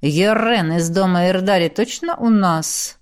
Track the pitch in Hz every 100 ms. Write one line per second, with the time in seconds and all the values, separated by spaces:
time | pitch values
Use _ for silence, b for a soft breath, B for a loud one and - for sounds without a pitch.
0 | 143 151 196 220 226 233 165 165 165 170
1 | 190 180 180 185 190 190 170 - 247 -
2 | 339 339 233 220 190 160 156 - - -